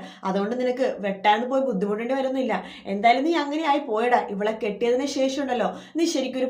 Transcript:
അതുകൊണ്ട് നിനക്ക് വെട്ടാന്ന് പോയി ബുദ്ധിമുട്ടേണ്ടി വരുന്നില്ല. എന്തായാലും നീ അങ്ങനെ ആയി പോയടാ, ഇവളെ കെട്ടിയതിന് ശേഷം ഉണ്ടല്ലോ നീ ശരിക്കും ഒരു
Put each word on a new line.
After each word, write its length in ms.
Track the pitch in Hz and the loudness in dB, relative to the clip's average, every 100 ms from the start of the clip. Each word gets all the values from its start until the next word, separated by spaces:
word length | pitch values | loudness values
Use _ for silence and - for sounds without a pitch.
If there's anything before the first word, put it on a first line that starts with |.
| - - | -4 -8
അതുകൊണ്ട് 320 | 190 196 202 247 | -2 0 0 0
നിനക്ക് 300 | 254 254 262 - | 0 0 0 0
വെട്ടാന്ന് 460 | 202 190 214 220 247 | -4 0 2 4 2
പോയി 140 | 269 | 0
ബുദ്ധിമുട്ടേണ്ടി 540 | 262 190 202 208 240 269 | 2 0 0 -2 -2 -2
വരുന്നില്ല. 380 | 262 269 226 185 - - - | 0 0 0 -2 -4 -14 -6
എന്തായാലും 380 | 202 233 254 | 2 4 4
നീ 100 | 302 339 | 4 2
അങ്ങനെ 280 | 285 311 320 | 0 -2 2
ആയി 160 | 294 | 0
പോയടാ, 360 | 285 214 247 226 - | 0 0 2 2 2
ഇവളെ 260 | 196 208 | -4 -2
കെട്ടിയതിന് 540 | 220 208 196 233 247 277 | -2 -4 -2 0 2 0
ശേഷം 320 | 277 262 269 | 0 0 0
ഉണ്ടല്ലോ 280 | 262 240 185 - - | -2 0 0 -4 -8
നീ 120 | 311 330 | 0 0
ശരിക്കും 360 | 277 254 | 0 -2
ഒരു 80 | 262 | -2